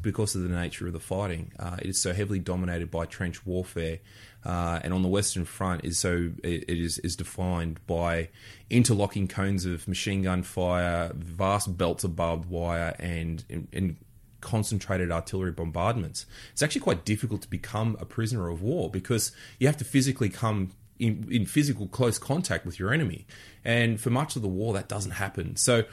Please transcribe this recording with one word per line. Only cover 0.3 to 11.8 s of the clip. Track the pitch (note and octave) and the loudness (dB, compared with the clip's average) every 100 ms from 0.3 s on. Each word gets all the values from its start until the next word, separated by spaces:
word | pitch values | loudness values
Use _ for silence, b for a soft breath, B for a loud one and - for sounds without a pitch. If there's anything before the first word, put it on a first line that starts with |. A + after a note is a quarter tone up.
| F#2+ | 0
of | |
the | F2+ | 0
nature | F2 E2+ - F2+ | 0 -2 -4 -6
of | |
the | E2 | -6
fighting. | - F#2+ G2+ E2+ - - | -4 -2 -2 -4 -8 -8
Uh, | F2+ F2+ | -8 -4
it | F#2+ | -2
is | F#2 | 0
so | F#2 | 0
heavily | F#2 G2+ F#2+ | 0 0 0
dominated | F2 F2+ F2+ E2+ E2 | 0 0 0 -2 -2
by | E2 E2 | -4 -4
trench | - F2+ - F#2+ | -4 -4 -4 -4
warfare, | F2+ F#2 E2+ E2 E2 B B B B | -2 -2 -4 -4 -4 B B B B
uh, | - F2 E2+ E2+ | -4 0 0 0
and | E2+ | 0
on | F#2 | 2
the | F#2 | 4
Western | G2 G2+ F#2 D#2+ | 4 2 -2 -4
Front | - F#2 E2+ E2 | -2 -2 -2 -2
is | E2 | 0
so, | F#2 F2 E2+ - | 2 2 0 -4
it, | F2 E2 - | -4 -2 -2
it | F2 | -2
is, | E2+ - | -2 -2
is | F2 - | -4 -4
defined | - - F2+ F2 E2 D#2+ - | -6 -2 0 0 -2 -4 -2
by | E2+ E2+ E2+ E2 B B B - | 0 2 0 -2 B B B 2
interlocking | A#2+ A#2+ G2+ G2+ G#2 F#2 | 6 6 6 2 0 -2
cones | - G2 G2 F2+ | 0 0 0 0
of | E2 - | -4 -4
machine | F2+ G#2 F#2+ | -4 0 0
gun | F#2+ F2+ | 2 0
fire, | F2 F#2 F2+ F2+ F2 E2+ E2+ E2 | 0 0 2 4 2 2 0 -4
vast | E2+ E2 F#2+ G2+ G2+ | -6 0 2 2 0
belts | F2+ | 2